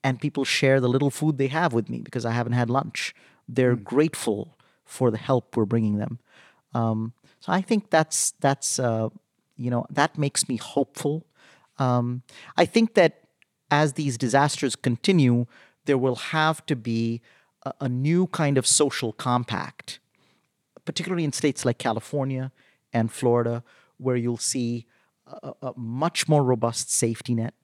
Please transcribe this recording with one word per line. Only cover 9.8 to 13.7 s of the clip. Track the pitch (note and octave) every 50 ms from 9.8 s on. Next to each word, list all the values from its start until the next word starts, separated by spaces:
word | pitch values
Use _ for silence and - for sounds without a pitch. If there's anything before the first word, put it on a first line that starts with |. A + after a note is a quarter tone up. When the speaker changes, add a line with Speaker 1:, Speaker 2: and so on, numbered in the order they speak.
| - -
Speaker 1:
that | D3 D3 C#3+ D#3 _ D#3
makes | D3 C#3+ _ - - -
me | C3
hopeful. | A2+ - - - C#3+ C#3 _ _ - - D3 D3 D#3+ - _ _ _ _ - _ _ _ _ _ -
Um, | C3+ B2+ B2 B2 A#2+ A#2+ B2 B2+ - - - - - - -
I | - F3
think | E3 - A#3 A3+ G#3+ _
that | G#3 F3 E3 - _ _ _ _ _ _ _ _ _ _ _